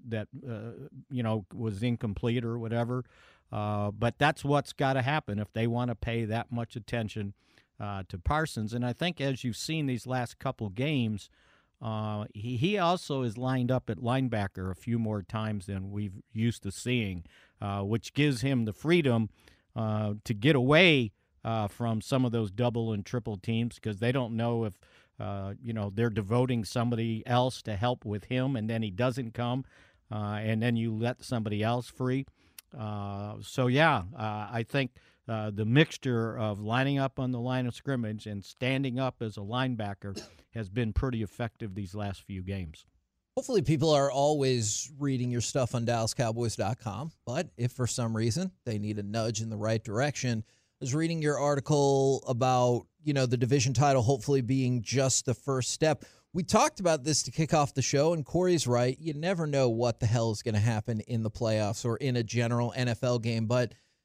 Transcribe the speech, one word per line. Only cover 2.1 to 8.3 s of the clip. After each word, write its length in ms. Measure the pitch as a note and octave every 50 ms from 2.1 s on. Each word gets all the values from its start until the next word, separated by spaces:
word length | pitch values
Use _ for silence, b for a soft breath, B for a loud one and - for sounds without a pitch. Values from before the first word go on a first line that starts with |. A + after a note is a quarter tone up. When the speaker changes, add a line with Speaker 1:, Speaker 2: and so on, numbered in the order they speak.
| G2 - - A#2 A#2 B2+ A#2
Speaker 1:
or 140 | A2+ A#2 A#2+
whatever. 480 | A2+ A2 A#2 A#2 A#2 A#2 B2 B2+ B2 b b b b b b b b b
Uh, 400 | A2+ G#2+ G#2 G#2 G#2 G#2 G#2 G#2
but 260 | G#2 G#2 A#2 A#2 - -
that's 260 | C#3+ D3+ D#3+ - -
what's 300 | C#3+ C#3+ C#3+ C3+ - -
gotta 300 | - C#3+ C3+ C3+ C3+ A#2
happen 340 | C3+ D3+ E3 - - G#2 G#2
if 160 | G#2 - -
they 140 | A2+ A2+ A#2
wanna 260 | A#2 A#2+ B2 A#2+ A2+
pay 320 | - - A#2+ A#2 A#2 A#2
that 260 | G#2 G#2+ A#2 - -
much 240 | A#2+ A#2+ A#2 - -
attention, 600 | A#2+ G#2 - A#2+ A#2+ A2+ G2+ - A2 G2+ G2+ G2+ b b b b b b b b -
uh, 220 | G#2+ G2+ G2+ G2 F#2 -
to 80 | - F2+
Parsons. 560 | - -